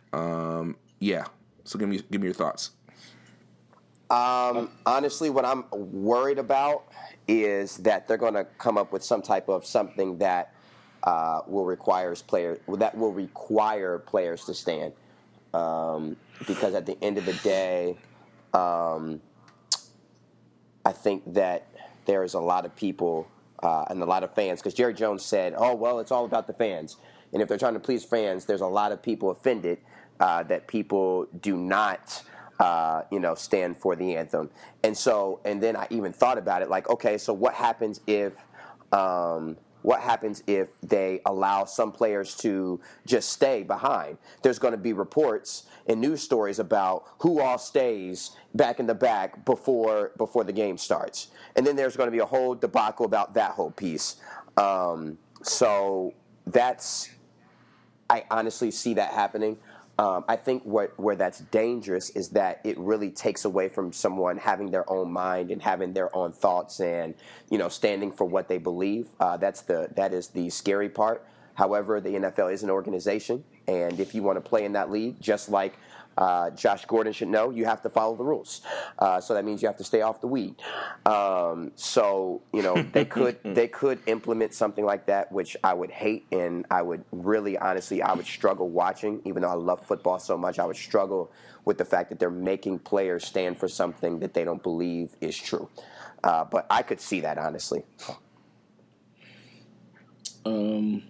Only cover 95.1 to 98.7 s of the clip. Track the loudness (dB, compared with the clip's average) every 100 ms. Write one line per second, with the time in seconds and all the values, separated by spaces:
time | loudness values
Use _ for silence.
95.1 | -8 -8 -8 -6 -6 -6 -16 -20 -20 -20
96.1 | -2 2 2 2 0 2 2 0 -4 -4
97.1 | -4 -2 -2 -4 -4 -6 -6 -6 -14 -14
98.1 | -14 _ _ _ _ _